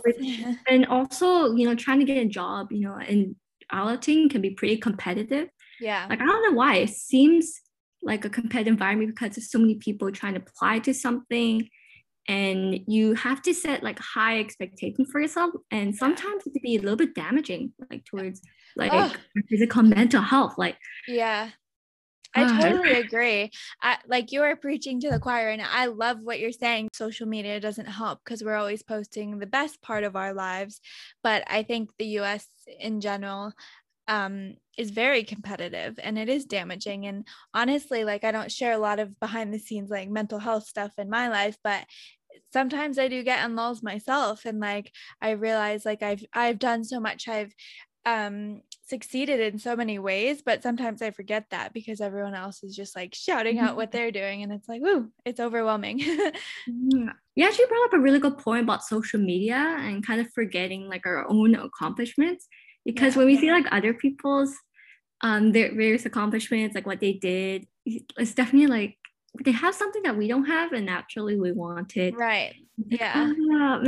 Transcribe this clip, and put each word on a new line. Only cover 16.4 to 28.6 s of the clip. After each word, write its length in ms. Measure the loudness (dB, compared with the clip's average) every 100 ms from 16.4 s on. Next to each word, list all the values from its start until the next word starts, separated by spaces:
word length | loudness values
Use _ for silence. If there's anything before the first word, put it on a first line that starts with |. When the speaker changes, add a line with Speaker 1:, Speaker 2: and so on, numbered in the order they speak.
| -6
Speaker 1:
it 60 |
can 100 | -6
be 140 | 0 0
a 40 |
little 160 | 0 0
bit 180 | 0 -2
damaging, 580 | -2 -2 -2 -6 -8 -10 -16
like, 140 | -16 -12 -8
Speaker 2:
Yeah. 60 |
Speaker 1:
towards, 180 | -8 -10 _ _ _ -4
like, 180 | 2 4
Speaker 2:
Ugh. 220 | 2 -2 -8 -4 0
Speaker 1:
physical, 340 | 2 4 8
mental 380 | 8 10 6 6
health, 320 | 4 4 2 0
like 180 | -4 -4 -14 -18 -4
Speaker 2:
Yeah. 440 | -2 0 -2 -6 -12 _ _ _ _ _ _ -4 2
I 100 | 4
Speaker 1:
Ah. 140 | 6
Speaker 2:
totally 400 | 6 6 4 4
agree. 520 | 2 0 2 0 -2 -8 -18 -4
I, 180 | 0 0 0
like, 240 | -2 -2
you 120 | 0
are 120 | 2 0
preaching 440 | -4 -4 -4 -4
to 80 | -2
the 80 | -2
choir, 300 | 0 -2 -2
and 120 | -2
I 260 | -2 -2 -2
love 320 | -2 -4 -4
what 180 | -6 -6
you're 120 | -6
saying. 380 | -4 -2 -2 -4
Social 340 | -8 -10 -6 -6
media 320 | -6 -4 -6
doesn't 280 | -6 -8 -10
help 360 | -8 -8 -8 -10
'cause 180 | -10
we're 120 | -4
always 280 | -2